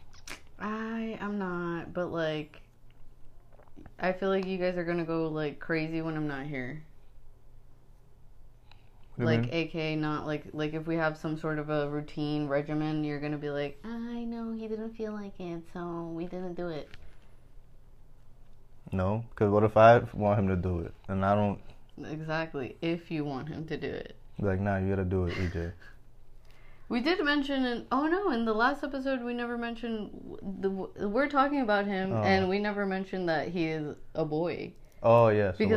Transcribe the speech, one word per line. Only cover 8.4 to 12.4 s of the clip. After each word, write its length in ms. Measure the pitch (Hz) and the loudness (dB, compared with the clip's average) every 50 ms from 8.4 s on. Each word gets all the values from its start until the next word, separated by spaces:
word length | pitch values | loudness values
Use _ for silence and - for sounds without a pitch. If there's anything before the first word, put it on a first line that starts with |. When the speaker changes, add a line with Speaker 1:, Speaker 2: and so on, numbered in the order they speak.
| - - - - - - - - - - - - - - - | -16 -16 -18 -20 -20 -20 -20 -20 -20 -20 -20 -18 -18 -10 -2
Speaker 2:
What 100 | 127 120 | 2 4
do 40 | 117 | 4
you 60 | 113 | 6
Speaker 1:
Like, 40 | 117 | 4
Speaker 2:
mean? 80 | 120 120 - | 4 2 0
Speaker 1:
A 140 | 165 160 | -2 -2
K 280 | 156 - 165 156 156 156 | -2 -2 -2 -2 0 0
not, 300 | 156 151 151 151 143 - | 0 0 0 -2 -2 -2
like, 200 | 156 151 147 - - - | -2 -4 -4 -6 -6 -4
like, 200 | 151 156 151 156 | -4 -2 -2 -2
if 140 | 160 156 | -4 -2
we 80 | 165 165 | -2 0
have 220 | 165 156 156 156 | 2 2 0 0
some 200 | - - 160 151 | -2 -4 -4 -4
sort 220 | 151 - 156 156 151 | -2 -2 -2 -2 -2
of 100 | 147 151 | -2 0
a 180 | 151 147 147 147 | 0 0 0 0
routine 580 | 147 151 147 - - 156 151 147 151 151 | -2 -4 -4 -6 -4 -4 -2 0 0 0